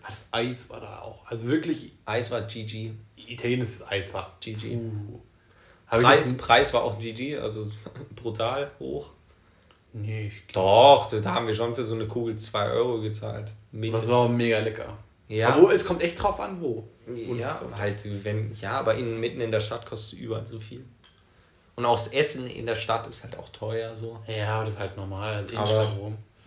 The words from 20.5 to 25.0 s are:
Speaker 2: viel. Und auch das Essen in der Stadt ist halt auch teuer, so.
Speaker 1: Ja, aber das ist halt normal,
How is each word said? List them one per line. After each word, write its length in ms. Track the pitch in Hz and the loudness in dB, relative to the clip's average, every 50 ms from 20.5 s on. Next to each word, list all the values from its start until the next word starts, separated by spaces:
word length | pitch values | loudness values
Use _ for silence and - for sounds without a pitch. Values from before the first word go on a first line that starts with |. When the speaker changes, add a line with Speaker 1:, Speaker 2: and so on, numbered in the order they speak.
| 117 107 | -12 -14
Speaker 2:
viel. 240 | 107 - 120 127 - - - _ _ - _ _ _ _ _ _ _ _ _ _ _ _ _ | -14 -14 -16 -16 -18 -20 -20 _ _ -20 _ _ _ _ _ _ _ _ _ _ _ _ _
Und 80 | 123 123 | -2 2
auch 100 | 120 120 | 2 4
das 120 | 117 - - | 4 2 0
Essen 380 | - - 151 147 - 131 127 | 2 2 2 2 0 -4 -8
in 200 | 123 - - 110 | -8 -8 -6 -4
der 100 | 117 113 | -4 -4
Stadt 300 | - - - 113 117 - - | -4 0 -2 -2 -2 -2 -6
ist 160 | 117 - - | -10 -12 -12
halt 120 | - - | -12 -14
auch 120 | - - - | -14 -16 -16
teuer, 440 | - - 107 107 113 113 113 113 113 | -12 -10 -8 -6 -4 -4 -6 -6 -10
so. 240 | 110 113 113 113 110 - 113 | -10 -10 -10 -10 -12 -10 -6
Speaker 1:
Ja, 280 | 110 107 104 107 107 | -4 -2 -2 0 0
aber 80 | 110 110 | 0 -2
das 80 | 107 101 | -4 -4
ist 60 | - | -6
halt 160 | 101 92 - | -8 -8 -8
normal, 380 | 104 | -8